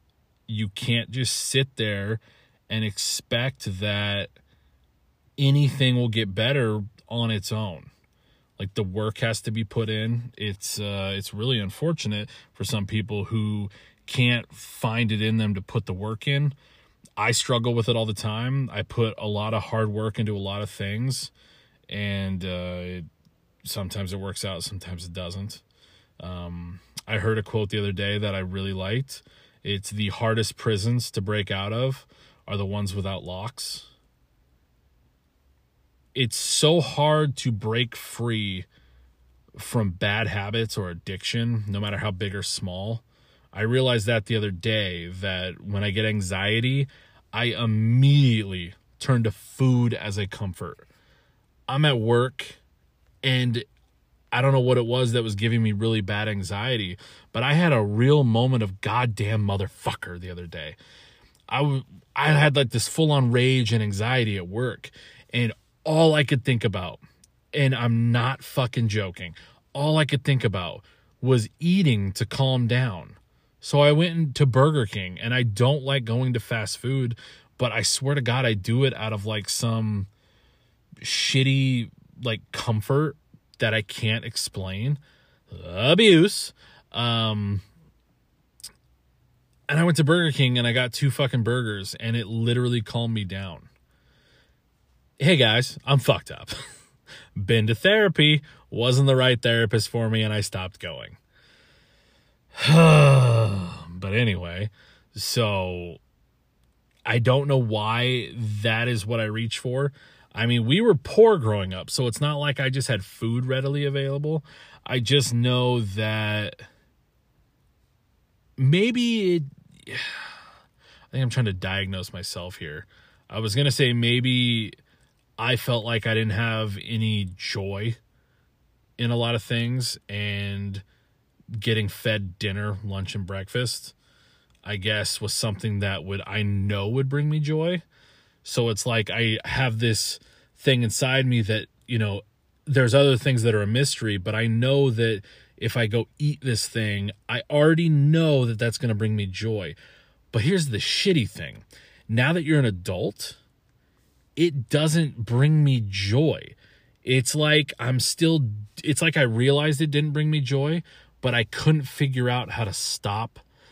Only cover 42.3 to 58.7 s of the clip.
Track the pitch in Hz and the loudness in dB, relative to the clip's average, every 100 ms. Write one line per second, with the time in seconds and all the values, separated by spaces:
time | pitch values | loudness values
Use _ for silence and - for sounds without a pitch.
42.3 | 98 - - 98 90 101 113 - _ _ | -6 -6 -6 -8 -8 -6 -8 -10 _ _
43.3 | _ _ - 110 127 131 120 104 117 - | _ _ -4 0 2 2 2 2 0 0
44.3 | 113 104 90 113 107 98 87 85 92 98 | -2 -2 -2 -2 0 -2 -4 -10 -8 -6
45.3 | 92 92 - 101 101 104 101 110 107 92 | -4 -6 -8 -6 -4 -2 0 0 -2 -2
46.3 | 95 101 113 127 139 135 - _ _ _ | -2 0 0 0 0 -2 -8 _ _ _
47.3 | 113 120 113 117 107 113 123 135 143 131 | -4 -4 -2 0 0 4 6 6 6 6
48.3 | 110 98 92 85 - _ - - 123 110 | 4 0 -6 -10 -14 _ -8 0 0 0
49.3 | - - - 131 123 120 - 104 101 98 | -4 -10 0 2 4 2 0 -4 -6 -6
50.3 | - 98 90 90 - - _ _ _ _ | -6 -10 -8 -12 -14 -20 _ _ _ _
51.3 | _ _ _ - 135 151 127 110 120 127 | _ _ _ -4 2 2 4 4 4 2
52.3 | - - - _ _ _ _ _ _ 135 | -2 -16 -18 _ _ _ _ _ _ -2
53.3 | 127 123 113 - _ _ _ _ _ _ | 0 0 -2 -6 _ _ _ _ _ _
54.3 | 120 135 135 123 123 117 123 123 120 113 | 0 4 4 4 4 2 2 2 0 0
55.3 | 101 113 117 110 101 113 110 98 104 107 | -2 0 2 2 0 0 0 -2 -4 -4
56.3 | 101 90 101 120 120 95 87 - - _ | -4 -6 -6 -4 -4 -6 -10 -16 -20 _
57.3 | - 139 151 175 127 104 107 127 151 127 | -4 2 4 4 4 2 4 6 6 6
58.3 | 113 127 131 107 | 4 4 2 0